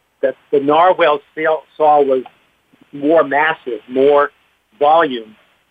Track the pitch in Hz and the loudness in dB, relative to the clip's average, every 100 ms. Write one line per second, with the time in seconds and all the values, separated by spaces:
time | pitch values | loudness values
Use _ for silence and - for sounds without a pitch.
0 | _ _ 135 - _ 147 139 151 185 175 | _ _ -8 -8 _ -2 0 2 2 2
1 | 165 147 - - 160 156 - - 156 151 | 0 -2 -6 -8 -4 -4 -6 -2 2 2
2 | 139 131 123 _ _ _ _ _ _ 143 | 2 -2 -6 _ _ _ _ _ _ -8
3 | 143 165 139 139 156 160 - 110 - 127 | 0 0 0 -2 -2 -4 -10 -12 -8 0
4 | 139 143 143 - _ _ _ - 147 160 | 2 2 0 -6 _ _ _ -4 0 2
5 | 160 120 110 107 _ _ _ | 0 -4 -14 -20 _ _ _